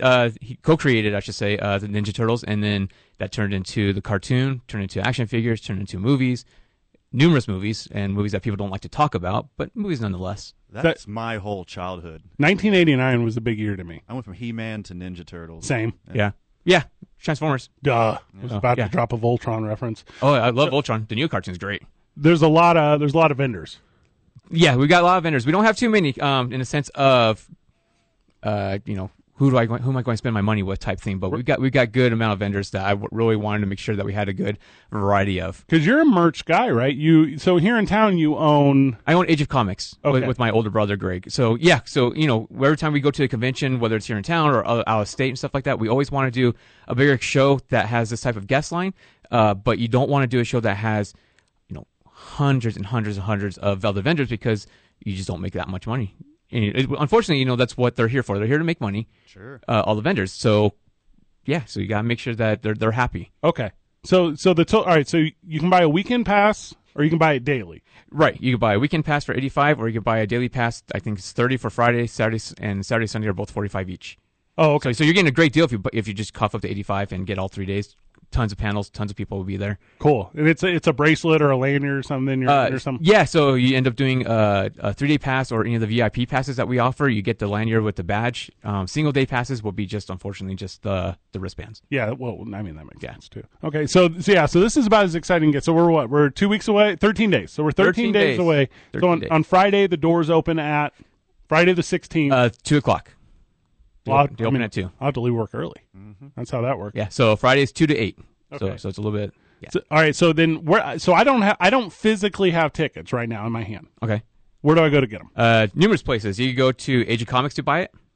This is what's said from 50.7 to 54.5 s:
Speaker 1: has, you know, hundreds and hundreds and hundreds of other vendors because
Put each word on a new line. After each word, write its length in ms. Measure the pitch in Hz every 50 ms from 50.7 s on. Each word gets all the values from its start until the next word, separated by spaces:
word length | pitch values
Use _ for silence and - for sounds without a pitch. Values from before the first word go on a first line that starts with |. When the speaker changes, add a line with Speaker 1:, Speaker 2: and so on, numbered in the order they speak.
| 98
Speaker 1:
has, 380 | 95 110 110 107 107 104 - - _ _ _ _ _ _ _ _ _ _ _
you 60 | -
know, 120 | - - - _ _ _
hundreds 680 | _ _ - - - - - 143 139 139 131 113 113 104
and 100 | - 95
hundreds 300 | 92 120 117 107 107 101
and 80 | 98 92
hundreds 340 | 107 107 98 101 101 87 -
of 260 | - 101 101 95 98
other 180 | 107 98 101 95
vendors 260 | 139 170 151 135 113
because 380 | 120 107 - 123